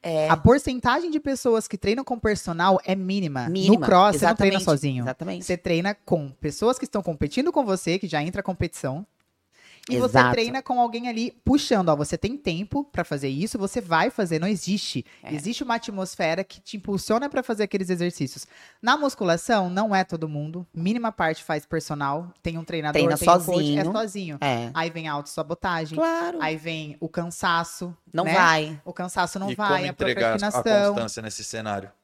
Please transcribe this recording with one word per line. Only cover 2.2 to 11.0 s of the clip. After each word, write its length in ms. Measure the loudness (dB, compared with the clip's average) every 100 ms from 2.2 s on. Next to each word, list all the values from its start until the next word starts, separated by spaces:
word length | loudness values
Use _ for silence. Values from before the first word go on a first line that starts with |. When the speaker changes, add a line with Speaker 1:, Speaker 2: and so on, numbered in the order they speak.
| 0 -2 -4 0 4 4 2
Speaker 2:
é 80 | -2
mínima. 540 | 0 -2 -2 -2 -2
Speaker 1:
Mínima, 300 | 2 6 6
Speaker 2:
No 60 | 8
cross, 300 | 8 8 6
você 80 | 2
não 80 | 4
treina 220 | 4 4
Speaker 1:
exatamente, 60 |
Speaker 2:
sozinho. 400 | 2 2 2 -2
Speaker 1:
exatamente. 420 | -4 -6 -8 -8 -4
Speaker 2:
Você 120 | -4
treina 380 | 0 0 0 -4 -2
com 240 | -2 -2
pessoas 480 | -6 -8 0 0 0
que 80 | -2
estão 160 | -4
competindo 500 | -4 -4 -2 0 0
com 140 | 0 0
você, 320 | 0 0 -2
que 100 | 0
já 140 | -2
entra 200 | -2 -4
a 20 |
competição. 600 | -6 -4 -4 -4 -6 -6 -10 _ _ _ _ _ -20 -20 -4
E 100 | 0
você 200 | 4 4
Speaker 1:
Exato. 140 | 4
Speaker 2:
treina 320 | 4 0 -4
com 180 | -2 0
alguém 260 | 0 0